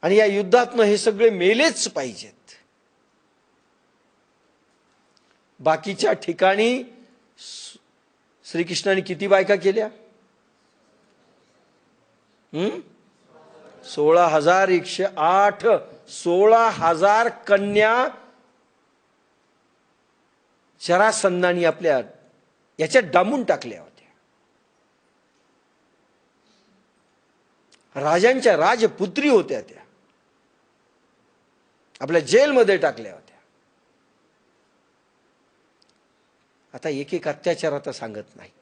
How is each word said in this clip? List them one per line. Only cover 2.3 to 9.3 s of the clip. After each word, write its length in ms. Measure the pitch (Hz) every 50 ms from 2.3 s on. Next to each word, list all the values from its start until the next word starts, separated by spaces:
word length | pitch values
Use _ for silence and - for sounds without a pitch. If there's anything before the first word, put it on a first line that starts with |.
| _ _ _ _ - _ _ _ _ _ _ _ _ _ _ _ _ _ _ _ _ _ _ _ _ _ _ _ _ _ _ _ _ _ _ _ _ _ _ _ _ _ _ _ _ _ _ _ _ _ _ _ _ _ _ _ _ _ _ _ _ _ _ _ _ _
बाकीच्या 520 | 131 156 156 160 - 196 196 - - -
ठिकाणी 720 | - - - - 170 - 185 190 196 202 220 233 247 262 247 - - - _ _ _ _ _ _ _ _
स-, 380 | - - - - - - - - _ _ _ _ _ _ _ _ _ _ _ _ _
श्रीकृष्णाने 560 | - - 170 175 170 180 - - 202 190 190
किती 260 | 185 - 180 147 196
बायका 300 | 202